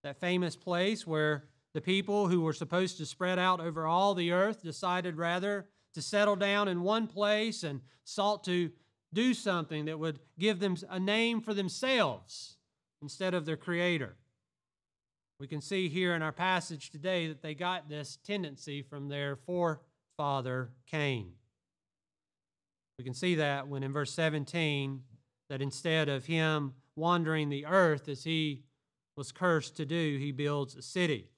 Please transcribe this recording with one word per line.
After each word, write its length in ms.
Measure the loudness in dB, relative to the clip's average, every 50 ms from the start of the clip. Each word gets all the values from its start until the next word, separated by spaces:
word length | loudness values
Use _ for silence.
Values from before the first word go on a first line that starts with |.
| -10
That 160 | -10 -8 -4
famous 360 | 0 2 2 2 2 0 -2
place 520 | -6 -4 -2 0 2 2 2 0 -2 -2
where 420 | -2 0 2 2 2 2 0 -4 -14 _ _ _ _ _
the 80 | -4
people 460 | 0 2 0 2 2 2 2 2 4
who 140 | 4 4 4
were 120 | 2 2 0
supposed 440 | -2 -4 -2 0 0 0 0 -4
to 80 | -6 -8
spread 320 | -10 -6 _ -2 0 0 2
out 200 | 4 2 2 2
over 280 | -2 -4 -4 -2 0
all 260 | 2 2 4 4 4 2
the 180 | 2 0 2
earth 300 | 4 4 2 2 0 -4
decided 560 | -8 -10 -8 -4 -2 0 0 0 -2 -4 -4
rather 500 | -2 0 0 0 0 0 -2 -2 -4 -6 _ _ _ _ _ -12
to 80 | -10 -8
settle 320 | 0 2 4 4 4 4
down 320 | 4 2 2 4 4 4
in 140 | 2 2 0
one 260 | 2 2 2 2 0
place 560 | -2 -2 0 2 2 4 2 2 -2 -4 -4 -6
and 180 | -6 -6 -6 -10 -14 _ _ _
sought 400 | -8 -2 0 2 2 2 0 0
to 280 | 0 2 2 2 0 -4 _ _ _ _ _ _ _
do 220 | 0 2 4 4 2
something 520 | 2 0 0 0 0 -2 -2 -4 -4 -4
that 120 | -4 -4
would 220 | -2 -4 -4 -4 -6 -14 _ _
give 220 | 0 2 2 2 2
them 180 | 2 0 0 0 -4
a 120 | -6 -4 -2
name 420 | 0 2 2 4 4 2 2 0
for 140 | -2 -2 -2
themselves 960 | -2 -2 -2 -2 0 2 2 4 4 4 2 2 -4 -10 -16 -16 -16 -16 -16 -20 _ _ _ _ _ _ _ _ _
instead 320 | -14 -14 -6 -2 -2 0 0
of 120 | 0 0
their 120 | -2 -4
Creator. 600 | -4 -2 -2 0 2 2 2 2 0 -2 -6 -10 _ _ _ _ _ _ _ _ _ _ _ _ _ _ _ _ _ _ _ _ _ _ _ _ _
We 80 | -10
can 140 | -8 -8 -8
see 260 | -6 -2 -2 0 0
here 280 | 0 0 2 2 2 2
in 80 | 2 0
our 80 | -2
passage 580 | -2 0 0 2 2 0 -2 -4 -12 -12 -12 -16
today 380 | -14 -6 -4 -2 0 0 -2
that 160 | -4 -6 -8 -10
they 100 | -10 -8
got 360 | -4 -2 -2 -2 -4 -6 -10
this 280 | -10 -10 -10 -10 -14 -16 _
tendency 580 | -6 -4 -4 -4 -6 -8 -12 -10 -10 -8 -8
from 260 | -10 -10 -12 -10 -8
their 280 | -6 -4 -4 -4 -4 -4
forefather 1400 | -6 -6 -4 0 0 2 0 0 -2 -8 _ _ _ _ _ _ -4 0 0 0 0 -2 -2 -4 -4 -4 -6 -12 _ _
Cain. 460 | -6 -2 0 0 0 0 -2 -4 -10 -14 _ _ _ _ _ _ _ _ _ _ _ _ _ _ _ _ _ _ _ _ _ _ _ _ _ _ _ _ _ _ _ _
We 60 | -12 -10
can 100 | -10 -6
see 220 | 0 2 2 4
that 320 | 4 4 2 2 0 -4
when 160 | -6 -4 -4 -4
in 100 | -2 -2
verse 180 | -2 -2 -2
seventeen, 920 | 0 0 2 2 2 0 -4 -2 -2 0 0 2 2 0 -2 -4 -6 -8 -12 _ -20 -20 _ _ _ _ _ _
that 120 | -4 -4
instead 480 | -4 -4 -4 -4 0 2 2 4 2 2
of 160 | 0 -2 -2
him 480 | 0 0 2 2 2 2 0 -2 -4 -6 -12 _ _ _
wandering 540 | -2 2 2 2 2 2 2 0 0 0 0
the 180 | -2 -4 0
earth 420 | 4 6 6 6 6 4 2 -2 -8
as 140 | -8 -6 -2
he 400 | 0 0 2 2 0 -2 -6 -12 _ _ _ _ _ _ _ _ _ _
was 160 | -10 -10 -10
cursed 440 | -4 0 2 4 4 4 2 -2 -6
to 80 | -6 -4
do, 320 | -2 0 0 0 0 0
he 140 | -2 -2 -4
builds 440 | -2 -2 -2 0 0 -2 -4 -6 -8
a 60 | -16
city. 480 | -14 -6 0 0 2 2 2 -2 -4 -12 _